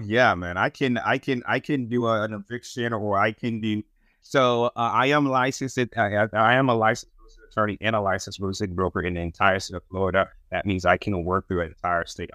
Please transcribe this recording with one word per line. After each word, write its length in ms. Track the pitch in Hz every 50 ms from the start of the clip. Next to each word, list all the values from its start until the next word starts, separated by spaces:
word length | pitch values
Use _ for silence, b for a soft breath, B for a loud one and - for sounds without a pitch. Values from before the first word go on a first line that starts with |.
| 113
yeah, 320 | 101 110 123 127 113 98
man. 220 | 87 90 87 87
I 120 | 92 107 143
can, 300 | - - 143 131 123 113
I 180 | - 104 120
can, 240 | 135 - - 135 123 117
I 120 | - 113 135
can 280 | - - 151 139 123
do 180 | 110 120 120 117
a, 160 | 113 113 107 107
an 100 | 107 110
eviction, 600 | 104 98 - 120 120 - - - 127 117 117 117
or 240 | 104 104 104 98
I 140 | 98 104 113
can 280 | 110 - - 120 113 110
do. 200 | 110 110 107 107 104 _ _ _ _ _ _ _
So, 440 | _ - - 143 131 123 120 117 120
uh, 60 | 120 -
I 320 | 113 117 117 101 113 127
am 180 | 135 147 151 143
licensed. 540 | 135 131 127 127 135 131 - 135 131 - 131
I, 80 | 123 - -
I, 300 | 117 110 101 101 104 110 110 -
I 200 | 107 110 113 123
am 120 | 131 139
a 80 | 131 120
licensed 400 | 113 107 110 117 - - _ _
real 100 | _ -
estate 180 | - - - - -
attorney 260 | - 110 107 104 98 -
and 160 | - 107 113
a 60 | 107
licensed 380 | 101 98 92 98 - 104 - -
real 100 | 98 95
estate 260 | 95 - 107 95 87
broker 260 | 87 92 90 - 98
in 120 | 85 90 90
the 80 | 87
entire 380 | 85 85 82 - 101 98 95 95
state 180 | - - 92
of 60 | 87 - -
Florida. 400 | 95 95 95 92 90 95 92 - - - _ -
That 140 | 92 90 -
means 200 | 101 98 92 87
I 120 | 87 90
can 260 | 90 - 104 101 90 82
work 240 | 87 92 98 -
through 140 | - 95 87
an 80 | 85 80
entire 360 | 82 _ - 87 87 85 82
state. 240 | - - - 87 -